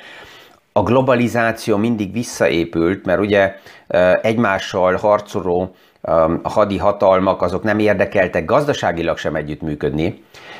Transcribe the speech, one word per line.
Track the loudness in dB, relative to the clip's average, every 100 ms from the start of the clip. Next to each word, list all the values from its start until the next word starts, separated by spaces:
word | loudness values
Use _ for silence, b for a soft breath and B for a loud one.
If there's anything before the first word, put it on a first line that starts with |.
| B B B B B B _
A | -2
globalizáció | 2 2 2 2 2 0 -2 -2 -2 0
mindig | 0 -2 -4
visszaépült, | -6 -8 -2 0 2 -2 0 0 0 -2
mert | 0
ugye, | 2 4 2 B B B B
ö, | 2 4 4
egymással | 2 0 0 0 -2 0 0 2
harcoló, | 2 0 0 -8 -2 -2 -4 b b b
ö, | -2 2 2 0
hadi | -2 0 0 0
hatalmak, | -2 2 4 4 2 0
azok | -2 -2
nem | -2 0
érdekeltek | 2 2 0 0 0 -2 0
gazdaságilag | 0 0 -2 -2 -2 -4 -4
sem | -4 -6
együttműködni, | -8 -8 -8 -4 -4 -2 -4 -6 B B B